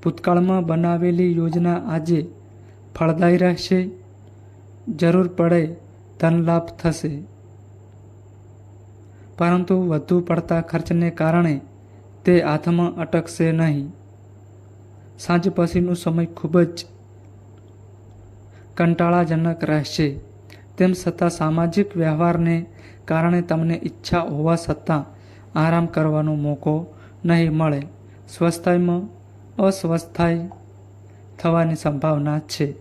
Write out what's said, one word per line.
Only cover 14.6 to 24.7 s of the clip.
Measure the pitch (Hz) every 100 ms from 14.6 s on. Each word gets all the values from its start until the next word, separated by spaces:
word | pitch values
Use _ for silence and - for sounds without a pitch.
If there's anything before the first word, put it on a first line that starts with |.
| - - - - - -
સાંજ | - 175 180
પછીનો | 180 170 180 175
સમય | 175 - 165 165
ખૂબ | - 156 175
જ | 165 - - - - - - - - - - - - - - - - - - - - -
કંટાળાજનક | 170 165 175 175 170 160 165 165
રહેશે. | 160 156 143 - 151 139 - - - - - -
તેમ | 185
છતાં | 180 - 170 175
સામાજિક | 170 156 160 170 170 202 170
વ્યવહારને | 160 151 170 165 165 165 170 - - - -
કારણે | 160 170 175
તમને | 175 160 165 165
ઈચ્છા | - - - 180
હોવા | 165 147 156 165
છતાં | -